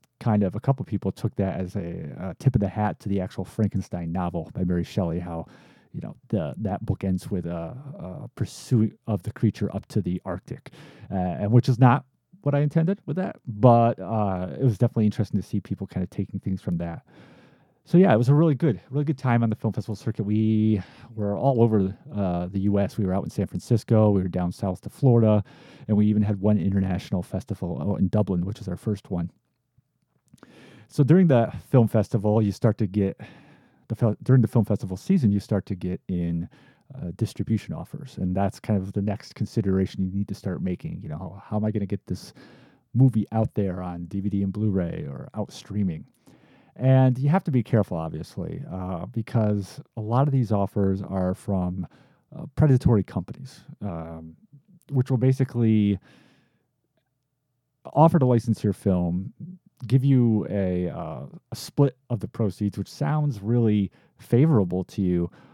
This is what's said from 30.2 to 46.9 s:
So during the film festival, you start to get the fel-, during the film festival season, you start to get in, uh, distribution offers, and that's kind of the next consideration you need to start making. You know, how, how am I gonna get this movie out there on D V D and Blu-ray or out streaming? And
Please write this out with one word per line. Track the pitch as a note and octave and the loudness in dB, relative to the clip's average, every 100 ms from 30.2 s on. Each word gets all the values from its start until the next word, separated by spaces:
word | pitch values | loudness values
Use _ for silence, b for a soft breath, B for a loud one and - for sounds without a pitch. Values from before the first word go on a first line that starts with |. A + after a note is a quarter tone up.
| _ - B B B B B | _ -20 B B B B B
So | - | 2
during | C#3 F3+ F3 | 6 6 8
the | B2 A#2 - - | 6 4 -4 2
film | C3 A2 | 4 6
festival, | A2+ G2+ G#2+ G#2 A2 | 2 0 0 2 4
you | G#2 | 2
start | - A2+ G#2 | 2 0 2
to | G2+ | -2
get | G2+ F#2+ - B B B B B B - | 0 -2 -4 B B B B B B -10
the | A2 | 0
fel-, | A2+ - | 0 0
during | - C3 | 4 6
the | G#2+ | 6
film | A#2+ | 4
festival | G#2 G2+ F#2 F#2 | 2 -2 -4 -6
season, | - F#3+ A2+ | 0 2 2
you | G2+ | 2
start | - G2+ - | 0 -4 -4
to | F#2 | -6
get | F2+ F2+ - | -6 -6 -4
in, | F2+ E2+ E2+ E2+ b b b - | -4 -2 -4 -6 b b b -20
uh, | - F2 F#2+ | -12 -10 -4
distribution | A2 - G2+ A2 - | -4 -4 -4 -4 -4
offers, | - - - C#3 - | -10 -10 -14 -14 -6
and | F#2 F#2+ | -4 0
that's | G2 - | -2 -2
kind | - G2+ | -2 -2
of | F#2+ | -2
the | G#2 | -4
next | G2+ G#2+ - | -4 -6 -10
consideration | - G2+ A#2 G2 F#2+ F#2+ - F#2+ | -8 -4 -2 0 0 0 -2 -4
you | |
need | G2 G2+ | -4 -6
to | G2+ | -8
start | G2 F2 | -8 -6
making. | F#2 F2+ - - | -6 -6 -8 -12
You | G2 | -10
know, | G2 | -12
how, | F#2+ G2+ | -12 -14
how | - G#2+ | -8 -4
am | G#2+ | -2
I | |
gonna | G#2 G2 | -2 -4
get | G2 - | -6 -6
this | - - B B B B B _ | -10 -12 B B B B B _
movie | A#2 C3 A2 - | 4 4 4 -2
out | A2+ G#2+ - | -2 -2 -2
there | G2 F2+ | -4 -4
on | F2+ F2 E2+ | -8 -10 -8
D | G2 | -6
V | G2 | -4
D | G2 | -2
and | G2 | -2
Blu-ray | G2+ G#2+ F#2+ E2+ F2 C#2+ | -2 -2 0 -2 -6 -10
or | C#2 - | -12 -10
out | G#2+ G2+ | -10 -10
streaming? | - - G#2 F#2+ D#2 - _ b b b b b - | -12 -8 -4 -4 -4 -12 _ b b b b b -2
And | C3 | 4